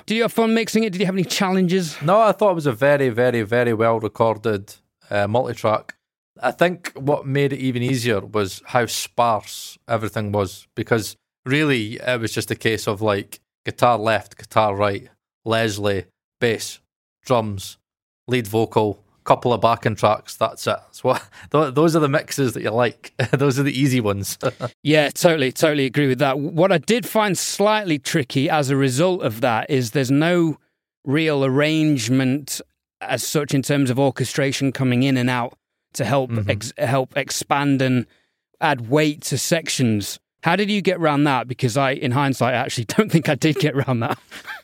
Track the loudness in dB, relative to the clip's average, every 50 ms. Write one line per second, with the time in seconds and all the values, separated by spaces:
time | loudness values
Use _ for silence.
0 | -2 -4 -2 0 0 0 0 0 2 2 2 0 0 0 0 0 0 0 -2 -2
1 | -2 -2 0 -2 -2 -2 0 -2 0 2 2 2 2 2 2 0 0 -2 -8 -6
2 | 0 2 4 6 6 4 4 4 2 2 2 2 0 -2 0 2 2 4 4 4
3 | 2 0 2 2 2 2 2 0 0 0 2 2 2 2 2 2 2 2 2 2
4 | -2 -4 0 2 2 2 2 0 -2 -2 -2 -2 -4 -10 -18 -20 _ _ _ _
5 | _ _ -2 -2 0 0 0 0 -2 -2 -6 -4 -2 0 0 0 -2 -8 -18 -20
6 | _ _ _ _ _ _ _ -4 -4 -4 0 2 0 0 0 -4 -10 -14 -12 -6
7 | -2 -2 -2 -2 -2 -4 0 0 0 0 -2 -2 -4 -4 -2 -2 -2 -2 -2 -2
8 | 0 0 0 -2 -2 -2 -2 -2 -2 -2 -4 -10 -14 -2 0 0 0 0 -2 -6
9 | -8 -8 -2 0 2 2 2 0 -4 -8 -14 -16 -16 -16 -18 -20 _ -4 -4 -4
10 | -4 -4 -6 -6 -6 -2 -2 -2 -2 -2 -4 -12 -20 _ _ -10 -4 -2 -2 -2
11 | -2 -6 -10 -16 _ _ _ _ _ -2 0 0 2 2 0 0 -2 -4 -8 -8
12 | -4 -4 -2 -2 -2 -4 -4 -4 -4 -4 -6 -4 -2 -2 -2 -2 -2 -4 -4 -2
13 | 0 0 0 0 -4 -8 -14 -20 _ _ _ _ _ -12 -2 2 2 2 4 2
14 | 2 0 0 0 -2 -6 -18 -20 -20 -2 0 2 2 2 2 0 0 0 0 -4
15 | -8 -14 _ _ _ _ _ _ _ -2 0 0 0 -2 -2 -2 -2 -2 -2 -2
16 | -4 -8 _ _ _ _ _ _ 0 0 0 -2 -4 -10 -12 -16 _ _ _ _
17 | _ _ _ _ _ 0 0 0 0 -2 -6 -8 -10 -12 -16 _ _ _ _ _
18 | _ _ _ _ _ -4 -2 -2 -2 0 0 0 0 2 2 0 2 2 -2 -6
19 | _ _ _ _ _ 2 2 2 4 0 0 4 4 2 2 2 0 -4 -2 2
20 | 2 2 2 2 -2 -12 -6 -4 -4 -4 -4 -4 -4 -4 -4 -4 -6 _ _ -4
21 | -2 -2 -2 -2 -4 -12 -20 -20 -14 -2 0 0 0 2 2 2 2 4 4 4
22 | 2 2 0 -2 -2 -4 -4 -2 -2 0 -2 -2 -4 -2 0 2 0 0 0 -6
23 | -16 -20 -4 -4 -2 0 2 2 2 2 2 2 0 0 0 2 2 2 2 2
24 | 2 0 -2 -2 -4 -8 -8 -4 -4 -6 -4 -4 -10 -10 -10 _ -2 2 2 4
25 | 2 2 -2 2 4 4 4 4 0 -2 0 2 2 2 2 2 0 0 0 2
26 | 2 2 2 2 2 0 0 -2 -4 -4 0 2 2 4 4 2 2 0 0 0
27 | 0 -2 0 0 0 0 0 -2 -4 -6 -2 0 2 2 2 0 0 -2 -2 -2
28 | -2 -2 -2 -2 -2 0 -2 -2 0 0 0 0 0 0 2 2 2 2 2 2
29 | 2 2 2 0 -2 -4 -4 0 0 0 0 0 0 0 -2 -2 -2 0 -2 -2
30 | 0 2 2 2 2 2 2 2 2 0 -2 -4 _ _ _ _ _ _ _ _
31 | _ -2 0 0 2 0 0 2 0 2 2 2 2 2 2 2 2 2 2 0
32 | 0 0 2 2 2 2 0 -2 -4 -8 -10 -12 -12 -16 _ _ _ _ _ _
33 | -6 -6 -4 -4 -4 -2 -2 -2 -2 0 0 -2 0 2 2 2 2 2 2 2
34 | 2 0 0 -2 -6 -4 -2 -2 -2 -2 -2 -2 -2 -2 -2 0 0 0 2 2
35 | 2 2 2 2 0 0 0 -2 -2 -4 -8 _ _ _ _ _ _ _ _ -6
36 | -2 0 0 0 0 0 -2 -4 -2 -2 -2 -4 -4 -10 -6 -4 -2 0 0 0
37 | -2 -2 -4 -6 -4 -4 -6 -8 -2 -2 0 0 2 2 2 2 2 2 2 0
38 | 0 -4 _ _ _ _ _ _ _ _ _ _ 0 0 0 0 -2 0 2 2
39 | 2 2 0 -4 -6 -6 -4 -4 -2 -2 -2 -2 -2 -4 -2 0 2 2 2 0
40 | -2 -6 -10 -12 _ _ _ _ -2 0 0 2 0 0 0 0 0 0 0 0
41 | 0 0 2 2 2 2 0 0 -2 -6 -6 -4 -4 -2 0 0 0 0 0 -2
42 | -4 -2 0 0 0 0 0 0 0 0 0 0 -2 -4 -4 -6 -6 -2 0 0
43 | 0 2 2 0 2 0 -2 0 0 0 0 2 0 0 0 -2 -2 0 -2 -2
44 | -2 -4 -4 -6 _ _ -20 -20 -16 -16 -16 -6